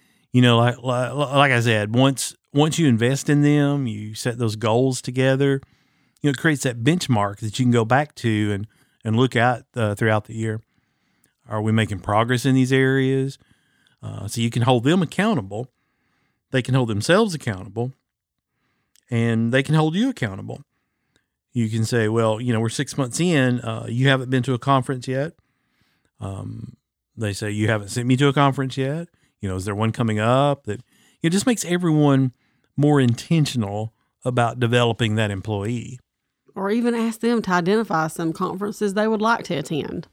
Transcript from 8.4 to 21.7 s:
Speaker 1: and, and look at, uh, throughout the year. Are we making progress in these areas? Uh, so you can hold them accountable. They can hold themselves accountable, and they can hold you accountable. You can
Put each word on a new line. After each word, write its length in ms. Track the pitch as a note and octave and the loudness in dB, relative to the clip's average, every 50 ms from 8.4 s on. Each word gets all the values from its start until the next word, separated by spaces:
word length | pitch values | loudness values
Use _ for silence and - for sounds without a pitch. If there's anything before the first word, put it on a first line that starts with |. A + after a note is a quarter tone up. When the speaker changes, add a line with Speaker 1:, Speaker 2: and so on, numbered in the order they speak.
| G#2+ G#2 | 0 0
Speaker 1:
and, 160 | G2+ G2 G#2+ - _ _ _ _ _ _ - | -2 -4 -6 -10 _ _ _ _ _ _ -4
and 120 | A2 A2 | -2 2
look 180 | A#2 C3 B2 - | 2 2 2 2
at, 300 | A#2 A#2 B2+ B2 A2+ - _ - | 2 2 2 2 -2 -6 _ -4
uh, 220 | A#2+ A2 G#2 G#2 | -2 -2 -2 0
throughout 300 | - A#2 A2 G#2+ G#2+ - | 0 2 2 2 0 -2
the 80 | - A2+ | -6 -8
year. 260 | A2+ A2 A2 A2 A2+ - _ _ _ _ _ _ _ _ _ _ _ _ _ _ _ _ - | -6 -6 -6 -6 -8 -10 _ _ _ _ _ _ _ _ _ _ _ _ _ _ _ _ -6
Are 120 | G#2+ G#2+ | -4 -2
we 120 | G#2+ A2 | 0 2
making 260 | A2 A2+ G#2+ F#2+ G#2 F2+ | 2 2 2 0 -2 -6
progress 480 | - - G#2 G#2+ A#2 A#2+ B2+ A#2 - | -2 0 2 2 2 2 0 0 2
in 80 | C3+ C3 | 2 2
these 180 | C3 C3 B2+ | 2 2 2
areas? 640 | C3+ C3+ C3 C3 C3+ C3+ C3 C3 C3+ C3+ C3+ C#3 - - _ _ _ _ _ _ _ _ _ _ _ _ | 2 2 4 2 2 2 2 0 0 0 -2 -4 -8 -12 _ _ _ _ _ _ _ _ _ _ _ _
Uh, 280 | - G#2 G#2 G2+ G2+ G#2 | -12 -12 -10 -10 -10 -8
so 120 | - A#2 | -4 -2
you 80 | A#2 A#2 | -2 -2
can 140 | - B2 | 0 2
hold 220 | A#2 C3 B2+ A#2 A2+ | 2 4 4 4 4
them 180 | C#3+ F3 F#3+ | 2 2 2
accountable. 640 | E3 - - - G3 A3+ G#3+ B2 G2 G2 G#2 A2 B2+ - _ _ _ _ _ _ _ _ _ _ _ _ _ _ _ _ | 0 0 -2 0 0 0 0 -2 -4 -6 -8 -10 -10 -12 _ _ _ _ _ _ _ _ _ _ _ _ _ _ _ _
They 100 | - B2+ | -4 -4
can 120 | A#2 - B2+ | 0 0 0
hold 140 | C3+ B2 A2+ | 0 0 0
themselves 460 | G#2 G#2 - - F3 G#3+ A#3 G3+ D#3+ | -2 -2 2 4 4 4 4 2 -2
accountable, 580 | D3 - A#2+ G2 F#2 G2+ G2+ G2 A2+ A#2+ C3 - _ _ _ _ _ _ _ _ _ _ _ _ _ _ _ _ _ _ _ _ _ _ - | -6 -6 -6 -6 -6 -10 -10 -8 -6 -6 -6 -8 _ _ _ _ _ _ _ _ _ _ _ _ _ _ _ _ _ _ _ _ _ _ -4
and 420 | A#2+ A#2 A#2 A#2 A2+ A2+ A2+ A#2 | -2 0 0 0 0 0 0 2
they 120 | B2 C3+ C3+ | 2 0 2
can 100 | - D#3 | 2 2
hold 220 | D#3 D#3 D#3 E3 | 2 2 2 0
you 120 | G3 B3 C4+ | 0 -2 -2
accountable. 540 | A#3 - - G2+ F#2+ G2+ E2 - - - - _ _ _ _ _ _ _ _ _ _ _ _ _ _ _ _ _ | -2 -4 -6 -6 -6 -8 -12 -12 -14 -14 -16 _ _ _ _ _ _ _ _ _ _ _ _ _ _ _ _ _
You 160 | - A#2+ A2+ | -4 -2 -2
can 160 | G#2+ | 0